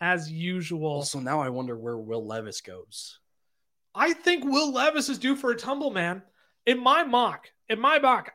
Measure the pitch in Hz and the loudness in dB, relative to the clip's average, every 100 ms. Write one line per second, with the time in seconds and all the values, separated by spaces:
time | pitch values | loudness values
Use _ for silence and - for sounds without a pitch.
0 | 175 180 156 160 175 185 160 170 156 143 | 0 0 -2 -4 -2 -2 -4 -2 -2 -2
1 | 139 143 127 151 131 127 127 117 113 117 | -2 -4 0 0 0 -2 -4 -6 -6 -6
2 | 110 117 107 110 107 - - 92 90 - | -4 -6 -4 -6 -8 -10 -12 -16 -16 -16
3 | - - _ _ _ _ _ _ _ 196 | -16 -18 _ _ _ _ _ _ _ -4
4 | 302 330 359 349 269 269 302 254 294 311 | -4 0 0 0 0 0 2 2 2 2
5 | 277 220 254 277 254 233 254 277 285 196 | -2 -2 -2 0 0 -2 -4 -4 -2 -2
6 | 170 190 - _ _ _ - 254 247 311 | -4 -4 -12 _ _ _ 0 4 6 4
7 | 302 240 226 147 - _ - 220 269 302 | 4 2 2 -2 -14 _ -6 2 4 6
8 | 269 233 - | 6 4 0